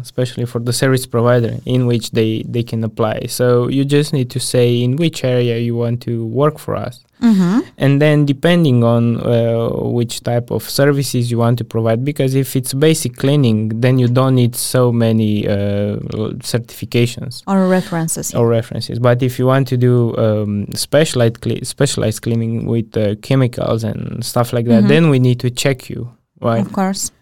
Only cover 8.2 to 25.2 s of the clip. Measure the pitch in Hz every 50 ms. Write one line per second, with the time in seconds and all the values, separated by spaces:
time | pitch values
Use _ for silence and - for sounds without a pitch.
8.2 | 147 143 131 - - 170 175 175 165 139 123 120 117 117 120 117 117 117 117 -
9.2 | - 117 120 117 117 117 117 113 117 117 117 117 117 117 117 120 117 117 - -
10.2 | - 123 120 120 123 - 107 110 - - - 139 139 147 139 143 127 - - 123
11.2 | 120 120 120 117 117 117 120 120 110 - - 113 113 113 117 120 131 147 143 -
12.2 | 135 131 131 135 131 - - 135 123 - 135 135 151 160 156 - - 123 - -
13.2 | 135 135 147 147 131 117 110 107 110 107 110 113 127 127 131 131 123 120 123 131
14.2 | 131 131 131 123 120 117 - - - - - 127 123 123 117 117 117 113 113 110
15.2 | 110 107 104 104 - - 101 101 101 101 101 101 104 101 107 - - - - 107
16.2 | 107 - - - - - - 113 120 - - - 113 - - 120 120 123 - -
17.2 | 123 123 123 - - 196 196 190 185 185 185 185 180 - 175 165 165 160 - 147
18.2 | - - - 123 117 117 117 113 113 - 117 113 - - 117 117 123 123 123 123
19.2 | 131 127 123 - 127 127 131 139 135 - 131 120 127 123 123 123 120 113 - 117
20.2 | 113 110 107 107 104 104 101 101 101 - - - - - - 147 160 - - 123
21.2 | 117 117 120 - - 117 - - 127 - - - 123 - - 113 113 110 - -
22.2 | - 120 117 117 113 113 117 113 113 - 117 117 113 - - 107 107 101 104 104
23.2 | - - 135 135 127 120 123 - - - 117 110 110 107 - - - - - -
24.2 | 120 - - 123 120 - 127 120 117 120 117 107 104 131 143 165 170 156 135 127